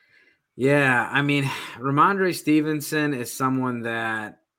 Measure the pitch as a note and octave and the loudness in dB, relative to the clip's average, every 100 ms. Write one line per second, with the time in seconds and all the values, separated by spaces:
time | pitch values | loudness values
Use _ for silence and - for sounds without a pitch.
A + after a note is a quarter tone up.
0 | _ _ _ _ _ - C3 C#3+ C3+ B2 | _ _ _ _ _ -2 2 4 4 2
1 | A2 C3 C#3+ C#3+ C#3 - - A2+ C3+ C#3+ | 2 0 0 0 0 -4 -12 -6 0 4
2 | E3+ G3 F#3 C#3+ - D#3 D3+ D3+ C#3+ D#3 | 4 4 0 0 2 2 2 -4 -4 -2
3 | D3 C3 A#2 - C3+ C3 B2+ A#2+ A#2 A2+ | -2 -2 -6 -2 0 0 -2 -2 -4 -4
4 | A2+ A2 G#2 - _ | -4 -4 -8 -14 _